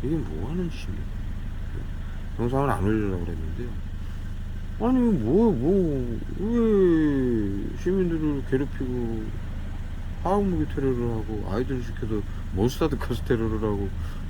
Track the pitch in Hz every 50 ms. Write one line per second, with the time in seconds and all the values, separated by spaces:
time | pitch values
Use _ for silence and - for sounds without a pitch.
0 | - - 160 160 - - - - - - 160 180 185 165 - - - - - -
1 | - - - - - - - - - - - - - - - - - - - -
2 | - - - - - - - - 117 120 127 135 139 139 110 82 90 101 110 110
3 | 104 101 95 90 87 85 85 78 80 78 80 - 62 - - - - - - -
4 | - - - - - - - - - - - - - - - - 202 240 262 254
5 | 240 233 208 143 107 107 143 196 233 226 180 113 120 156 196 196 180 160 143 131
6 | 123 120 113 104 - - - - 180 220 233 240 226 220 214 196 190 175 165 160
7 | 156 151 143 135 131 123 117 110 104 98 - - - 139 - - - 175 185 196
8 | 185 175 165 160 156 151 147 143 131 - 135 131 143 135 - - 135 127 123 123
9 | 120 113 113 110 - - - - - - - - - - - - - - - -
10 | - - - - - 170 190 208 208 190 175 160 156 143 - 147 135 135 127 120
11 | 120 120 117 110 107 104 110 101 104 95 95 110 131 131 135 123 120 123 - -
12 | 120 110 110 104 101 - - - - - - 92 101 123 - - - - - -
13 | - - 123 - - - 127 110 113 110 110 107 110 107 104 98 98 98 - -
14 | - - - - - -